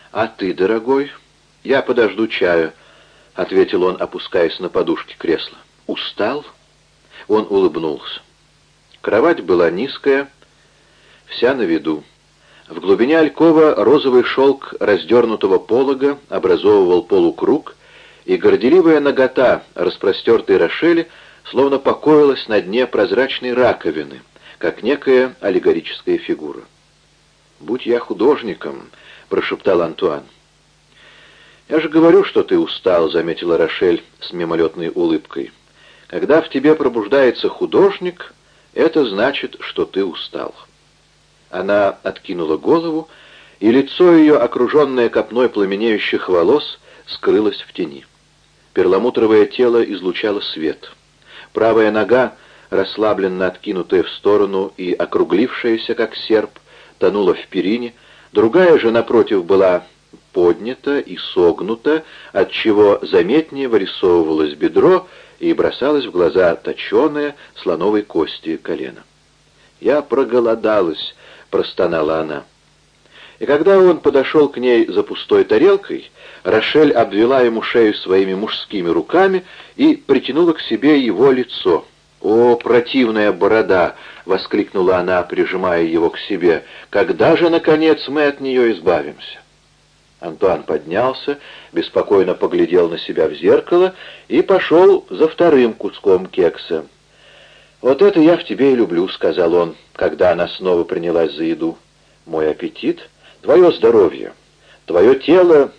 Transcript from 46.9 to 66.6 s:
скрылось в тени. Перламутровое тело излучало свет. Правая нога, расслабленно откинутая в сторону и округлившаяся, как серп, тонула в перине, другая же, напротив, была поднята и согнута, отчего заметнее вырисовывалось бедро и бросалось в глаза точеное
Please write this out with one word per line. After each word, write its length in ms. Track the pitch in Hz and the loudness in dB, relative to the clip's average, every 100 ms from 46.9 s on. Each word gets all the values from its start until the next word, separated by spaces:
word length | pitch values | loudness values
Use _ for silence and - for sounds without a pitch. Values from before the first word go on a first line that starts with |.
| - - | -20 -20
скрылось 560 | - - 95 104 - | -6 0 0 0 -6
в 120 | - | -12
тени. 320 | - 80 69 - _ _ _ _ _ _ | -10 -10 -12 -20 _ _ _ _ _ _
Перламутровое 720 | - 92 95 123 123 110 110 101 | 0 2 2 0 0 4 4 2
тело 380 | - 123 117 | 2 2 2
излучало 560 | - 95 90 87 107 101 | 0 -4 -6 -4 -4 -4
свет. 520 | - 80 78 69 - - _ _ _ - - | -8 -6 -8 -8 -16 -20 _ _ _ -20 -10
Правая 400 | - 113 110 107 | -2 2 2 2
нога, 440 | 107 101 127 120 - _ - _ | 0 0 0 0 -6 _ -20 _
расслабленно 800 | 95 92 - 107 98 95 92 92 | -4 -4 -2 -2 0 -2 -2 -6
откинутая 560 | - 104 92 82 92 | -6 -8 -8 -2 -2
в 60 | - | -2
сторону 600 | - 101 104 98 95 98 - | -4 0 2 0 -2 -6 -8
и 160 | 90 | -6
округлившаяся, 1000 | - 85 - 113 92 123 - 120 113 - | -4 -4 -2 0 0 -2 -4 -4 -4 -4
как 220 | 113 110 - | -6 -6 -8
серп, 360 | - 110 104 - _ - - _ | -2 -2 -2 -12 _ -20 -20 _
тонула 380 | 92 101 90 80 | -2 0 0 -2
в 100 | - | -6
перине, 460 | 95 90 117 120 - _ - _ | -4 -2 -4 -6 -14 _ -20 _
другая 480 | 104 113 170 180 151 | 0 2 4 4 4
же, 100 | 113 | 4
напротив, 540 | 117 113 117 98 101 | 0 2 2 2 0
была 400 | 85 95 92 90 - _ _ - _ | 2 2 2 0 -6 _ _ -20 _
поднята 680 | 95 87 85 110 131 143 143 | 0 2 0 -6 -8 -4 -4
и 180 | - 87 | -6 -12
согнута, 880 | - 92 85 80 90 113 143 156 - - - | -6 0 0 0 -6 -4 -2 -2 -4 -20 -6
отчего 680 | 101 92 - 113 104 101 101 | -4 -2 -2 0 4 4 2
заметнее 640 | 85 90 87 151 156 139 131 | 0 0 2 0 -2 -8 -2
вырисовывалось 880 | 110 92 - 92 87 80 78 76 | -2 -2 -2 0 2 0 -2 -4
бедро 540 | 73 - 92 156 185 - - - _ | -2 -2 2 2 2 -2 -20 -20 _
и 120 | 170 | -4
бросалось 540 | 165 82 - 135 147 110 | -2 -4 -2 -2 -2 -4
в 60 | |
глаза 440 | 87 82 92 87 | -2 0 2 0
точеное 800 | 82 | -2